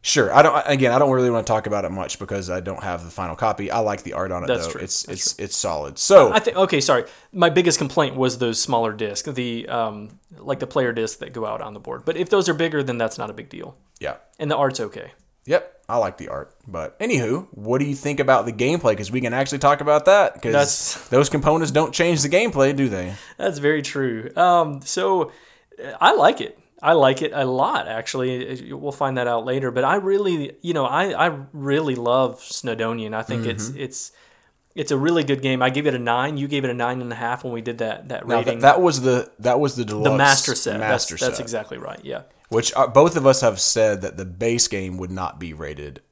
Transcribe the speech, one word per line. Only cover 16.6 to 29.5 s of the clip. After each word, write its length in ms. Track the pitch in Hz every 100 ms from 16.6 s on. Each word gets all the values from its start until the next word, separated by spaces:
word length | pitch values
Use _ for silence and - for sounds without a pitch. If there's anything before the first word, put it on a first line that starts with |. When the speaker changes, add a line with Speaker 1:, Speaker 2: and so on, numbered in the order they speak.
| -
Speaker 1:
But 320 | 87 78 _
anywho, 500 | 226 165 113 147 190
what 260 | - 104 131
do 80 |
you 100 | 143
think 260 | 135 147 143
about 260 | 135 127 110
the 80 |
gameplay? 420 | 107 123 170 135 104
'Cause 140 | 98
we 100 | 123
can 140 | 120
actually 240 | 120 135 143
talk 240 | 143 143
about 240 | 147 147 151
that. 340 | 202 151 -
'Cause 120 | 117
Speaker 2:
That's 560 | 143 143 - - - -
Speaker 1:
those 200 | 123 143
components 440 | 151 147 160 156
don't 200 | 139 160
change 300 | - 170 160
the 80 | 143
gameplay, 440 | 175 226 139 135
do 140 | 139 131
they? 240 | 95 90 101 - -
Speaker 2:
That's 220 | 196 147
very 240 | 143 156
true. 480 | 135 139 131 113 120
Um, 460 | - 180 175 156 139
so, 500 | - - 190 190 - - _ _ _ -
uh, 140 | - -
I 140 | 202
like 260 | 427 156 -
it. 160 | - - _ _
I 120 | 147
like 260 | 165 135 135
it 120 | 160
a 100 | 143
lot, 440 | 127 127 175 302 87
actually. 840 | 113 113 131 127 127 127 131 123
We'll 180 | 135 143
find 280 | 135 139 131
that 80 | 120
out 180 | 117
later. 260 | 117